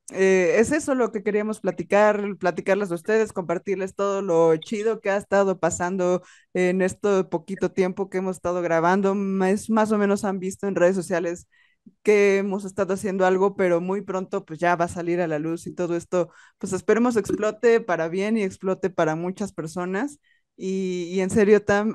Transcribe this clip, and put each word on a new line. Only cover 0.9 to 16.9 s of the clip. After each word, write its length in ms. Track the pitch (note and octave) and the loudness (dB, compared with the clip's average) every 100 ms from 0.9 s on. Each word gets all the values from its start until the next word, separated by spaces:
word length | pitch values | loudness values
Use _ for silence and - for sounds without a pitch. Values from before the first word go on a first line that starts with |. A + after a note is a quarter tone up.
lo 160 | C4 A3 | 0 0
que 100 | G#3+ | -2
queríamos 380 | G3 G#3 G#3+ G#3+ | -2 -2 -2 -4
platicar, 760 | F#3+ F3 E3 G3 G#3+ G#3 G3+ F#3+ | -6 -6 2 6 6 4 -2 -4
platicarles 520 | F3+ F3 F3+ F#3+ G#3 | -4 -2 0 0 0
a 40 | E3+ | -4
ustedes, 360 | - A3 G#3+ | 0 0 0
compartirles 640 | - E3 E3+ G3+ F#3+ F#3+ | -4 -6 -4 -4 -6 -6
todo 260 | - G3+ G3 | -4 -2 -2
lo 340 | G3 E3 E3 D#3+ | 0 4 4 2
chido 440 | - G#3+ A3 G#3+ | -2 -4 -2 -2
que 100 | G3+ | -2
ha 60 | G3+ | -2
estado 420 | G3+ G3 G3 F#3 | 0 2 2 0
pasando 640 | E3 - F3 F#3+ F3+ F3+ - - _ | -2 -2 -4 -2 0 0 -4 -20 _
en 280 | F#3 F3+ F#3+ | -2 0 2
este 420 | F#3 G3+ G#3 G3 | 0 -2 0 0
poquito 480 | F#3 E3 D#3+ F#3+ F3+ | 0 -4 -6 -4 -4
tiempo 380 | F#3 F#3 F#3+ F#3+ | -2 -2 -4 -6
que 80 | F#3 | -4
hemos 180 | F#3+ F3+ | -4 -4
estado 260 | F3 F3+ | -4 -4
grabando. 520 | E3+ E3 E3+ F#3+ G3 | 0 2 4 2 2
Más, 560 | G3+ G3 F#3+ F#3 G#3 - | 0 -2 0 0 0 0
más 220 | A3 G#3+ | 0 2
o 60 | G#3+ | 2
menos 260 | G3+ G3+ | 2 0
han 140 | G#3 F#3+ | -2 -6
visto 260 | F#3 F#3+ G3+ | -6 -6 -4
en 80 | F#3 | 2
redes 200 | F3 F#3+ | 2 2
sociales 500 | E3+ F3 E3+ F3 - _ _ _ _ _ | -2 -4 -4 -6 -12 _ _ _ _ _
que 340 | - G#3 G3+ G3 | 2 4 4 2
hemos 280 | G3+ G3 G3 | 0 -6 -6
estado 260 | F#3+ F#3 | -6 -4
haciendo 320 | F#3+ G#3+ F#3+ | -4 -4 0
algo, 320 | F#3 F#3 G3+ G3 | 2 2 2 2
pero 240 | F#3 E3+ | 2 2
muy 220 | E3 G3+ | 0 -6
pronto, 420 | G3 F#3 F#3 G3 | -4 -6 -6 -8
pues, 140 | - D#3 | -8 -2
ya 180 | E3+ F3 | 0 2
va 80 | F3 | 0
a 20 | |
salir 340 | F#3 E3+ F3 | -4 -4 -2
a 40 | E3+ | -2
la 120 | D3+ | -4
luz 280 | D#3+ E3+ E3 | -4 -8 -8
y 80 | |
todo 220 | D#3 F3 E3+ | -6 -4 -4
esto, 340 | E3+ F3+ E3 - - _ | -2 -2 -2 -6 -20 _
pues, 160 | F#3+ | -8
esperemos 420 | F#3 - | -4 0